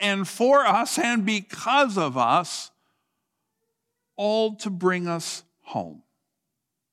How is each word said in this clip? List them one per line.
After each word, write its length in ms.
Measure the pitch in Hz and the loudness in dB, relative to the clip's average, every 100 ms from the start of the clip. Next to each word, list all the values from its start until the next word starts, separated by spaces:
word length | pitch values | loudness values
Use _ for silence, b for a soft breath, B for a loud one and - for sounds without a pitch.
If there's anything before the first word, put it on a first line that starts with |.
and 260 | 202 196 185 | -2 -2 -4
for 380 | - 240 277 240 | 0 4 4 4
us 320 | 202 - - | 2 0 -2
and 280 | 240 233 196 | 0 0 0
because 720 | 208 190 - 226 269 269 196 | -2 -4 -8 0 2 2 2
of 200 | 151 127 | -2 2
us, 540 | 117 156 170 - - _ _ _ _ _ _ _ _ _ _ _ _ _ _ - | 2 2 0 -8 -14 _ _ _ _ _ _ _ _ _ _ _ _ _ _ -4
all 400 | 208 220 220 214 | -2 0 0 -2
to 120 | 208 | -8
bring 380 | 180 180 180 175 | -2 0 0 -2
us 360 | 170 - - - _ | -6 -6 -12 -16 _
home, 420 | - 113 85 73 _ _ _ _ _ _ _ _ _ | -12 -8 -8 -12 _ _ _ _ _ _ _ _ _